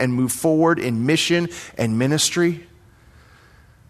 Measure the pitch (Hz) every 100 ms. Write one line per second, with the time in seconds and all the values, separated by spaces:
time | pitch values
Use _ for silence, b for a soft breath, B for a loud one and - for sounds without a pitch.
0 | 127 123 127 - 165 156 165 170 123 113
1 | 123 160 - 170 170 B B B 117 110
2 | 131 151 - - 170 170 - - - -
3 | b b b b b b b b b